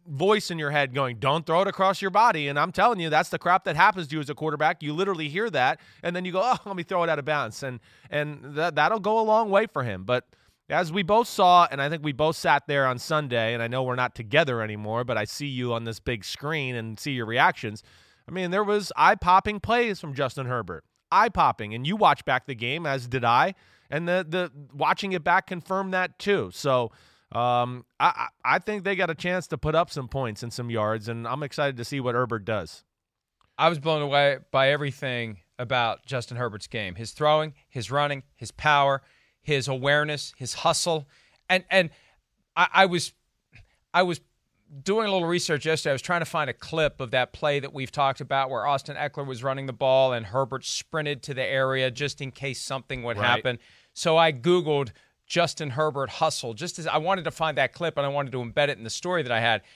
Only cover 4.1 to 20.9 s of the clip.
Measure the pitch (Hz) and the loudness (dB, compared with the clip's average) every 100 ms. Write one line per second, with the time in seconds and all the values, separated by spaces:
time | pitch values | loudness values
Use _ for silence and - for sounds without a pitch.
4.1 | 156 139 147 156 147 156 - 147 151 196 | -6 -6 -4 -4 0 0 0 -4 -2 -2
5.1 | 170 147 175 226 147 127 156 - _ 170 | -2 -4 -4 -2 2 0 0 -8 _ -6
6.1 | 180 180 185 240 247 208 180 160 185 170 | -4 -4 0 0 0 -4 -10 -4 0 0
7.1 | 151 135 147 113 - 135 120 _ _ - | 0 0 -2 -2 -8 -10 -12 _ _ -6
8.1 | 147 151 143 139 147 170 151 156 220 190 | -4 -4 -8 -10 -4 0 4 2 2 0
9.1 | 220 220 220 220 202 226 147 120 92 95 | 0 4 2 4 2 2 -2 -4 -4 0
10.1 | 123 - _ _ _ - 156 170 190 180 | 0 -2 _ _ _ -2 0 0 -2 2
11.1 | 220 - - 180 180 170 139 143 160 151 | 2 2 4 8 8 6 2 -4 -2 -4
12.1 | 131 156 151 170 143 - 143 131 123 - | 0 0 0 2 2 2 2 2 0 -2
13.1 | 156 143 120 113 117 117 127 127 123 123 | -2 0 0 0 -2 -2 -2 -2 -2 -2
14.1 | - 107 139 131 117 107 104 107 113 123 | -4 0 2 2 0 -4 -6 -4 -4 -2
15.1 | 110 107 - 147 127 123 113 117 110 - | -2 -4 -6 -8 -4 -4 -4 -6 -8 -6
16.1 | 117 - - 143 160 131 120 110 107 147 | -6 -8 -10 -6 -4 -4 -6 -8 -8 -6
17.1 | 127 110 120 175 - 113 107 - _ _ | -4 -2 4 2 2 -8 -10 -18 _ _
18.1 | _ - 175 175 190 208 208 175 - 165 | _ -12 -6 -2 0 0 -2 -2 4 4
19.1 | 208 170 185 208 208 - 240 233 185 156 | 6 6 4 4 -4 0 0 0 -4 -8
20.1 | 131 135 - 127 123 90 82 _ | -4 -4 -4 -4 -4 -6 -12 _